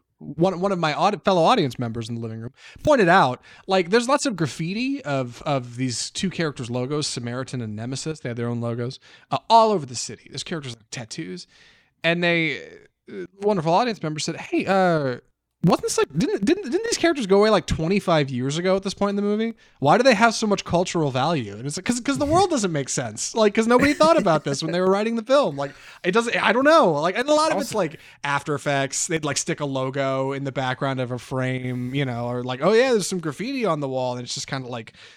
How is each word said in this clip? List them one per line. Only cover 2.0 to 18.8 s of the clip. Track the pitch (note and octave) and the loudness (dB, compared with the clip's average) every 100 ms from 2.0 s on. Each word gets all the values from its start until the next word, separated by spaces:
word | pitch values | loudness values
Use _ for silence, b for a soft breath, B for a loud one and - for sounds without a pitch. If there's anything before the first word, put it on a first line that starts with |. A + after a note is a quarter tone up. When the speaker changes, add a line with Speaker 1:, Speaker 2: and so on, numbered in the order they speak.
| A2+ | -8
Speaker 1:
in | A#2 | -8
the | |
living | A2+ A2+ | -8 -10
room | A#2 B B B | -14 B B B
pointed | - C#4+ E3+ | 2 6 6
out, | F#3 C#3+ B2+ B B - | 6 6 0 B B 0
like, | F#3+ E3+ | 0 2
there's | A3+ A#3+ | 2 2
lots | C#4+ C#4+ | 0 0
of | G3 | -2
graffiti | D#3 - D#3+ G#3+ B3+ C#4 | -4 -4 -6 -4 -4 -4
of, | D3 C#3 B2+ A#2+ | -4 -4 -4 -6
of | - C#3 B2 A#2+ | -2 -2 -4 -4
these | C3 A#2 - | -4 -4 -8
two | - F#3+ | -4 -4
characters' | - D#3+ - A#2 | -2 -4 -4 -6
logos, | B2 B2+ D3 C#3+ | -4 -2 -4 -4
Samaritan | - A#2+ B2 B2+ B2+ | -6 -6 -6 -6 -6
and | A2+ G#2 | -6 -8
Nemesis. | A#2+ C3+ D#3 D#3 | -8 -8 -8 -8
They | B2 | -8
had | A#2+ | -4
their | A#2+ | -4
own | A#2+ | -2
logos, | A#2 A#2 A#2+ C3 B B B | -4 -4 -6 -10 B B B
uh, | - - | -6 4
all | A3+ A3 | 6 6
over | G3+ C3+ | 2 -2
the | A#2+ | -8
city. | - A2 - | -10 -12 -14
There's | C#3 | -12
characters, | - E3+ C3+ | -10 -10 -10
like, | A#2 _ | -14 _
tattoos. | - A2 - E3+ F3+ - b b b b _ | -14 -12 -12 -12 -12 -16 b b b b _
And | E3 E3+ | -2 2
they, | F3 E3+ D#3+ A#2 D2+ F2 - _ - | 2 2 0 -4 -10 -18 -20 _ -16
uh, | G#3+ F3 F#3+ | -14 -14 _
wonderful | G3+ G3+ D#3 | 0 2 2
audience | F3+ B3 G3 | 2 2 -2
member | D#3 D3+ | -6 -4
said, | - D3+ | -6 -8
Hey, | - E4+ - | -4 -2 2
uh, | G3 F#3 E3 C3+ B2 - _ _ _ | 2 4 2 0 -4 -10 _ _ _
wasn't | E3 B3+ | 2 2
this, | A4+ - | 0 -2
like, | G#4 | -2
didn't, | C#3 C#4+ F#4+ | 0 0 0
didn't, | G3+ F#4 | 2 0
didn't | D#4+ E4 | 0 -2
these | A4+ - | -2 0
characters | E4+ D4 G3 | 0 0 2
go | G3 | 4
away, | G#3+ | 6
like, | G3+ - | 2 0
twenty-five | - D#3+ G3+ F#3 D#3+ C#3 | -2 0 0 2 2 2
years | B2 C3 D3+ | -2 -2 -2
ago | F3+ | 0
at | F#3+ | 0